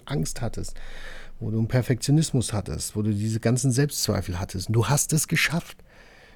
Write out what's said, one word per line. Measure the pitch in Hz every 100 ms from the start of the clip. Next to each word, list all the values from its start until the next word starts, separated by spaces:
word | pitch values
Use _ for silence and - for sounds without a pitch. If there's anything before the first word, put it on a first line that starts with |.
Angst | - 147 156 -
hattest, | 120 - - - - - - - - -
wo | 110
du | 110
einen | 110
Perfektionismus | 127 117 120 - 147 160 131 -
hattest, | 107 95 - -
wo | 107
du | 107
diese | 101 107 110
ganzen | 117 123 135
Selbstzweifel | 123 147 - - 101 92 87
hattest. | 98 92 92
Und |
du | 113 107
hast | 143 -
es | 160 -
geschafft. | 156 - 165 - - - - - - -